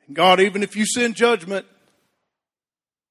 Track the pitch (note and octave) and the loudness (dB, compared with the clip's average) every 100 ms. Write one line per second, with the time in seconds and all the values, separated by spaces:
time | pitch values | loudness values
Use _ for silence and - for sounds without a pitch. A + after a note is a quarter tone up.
0 | - C#3+ F#3 F#3 G3 G3 G3 G#3 G#3+ B3 | -8 -4 -2 2 2 2 -4 -2 -2 0
1 | A#3+ G3 A#3 A3 F3 G3 - _ _ _ | 0 2 2 2 -2 -8 -8 _ _ _
2 | _ _ _ _ _ _ _ _ _ _ | _ _ _ _ _ _ _ _ _ _
3 | _ | _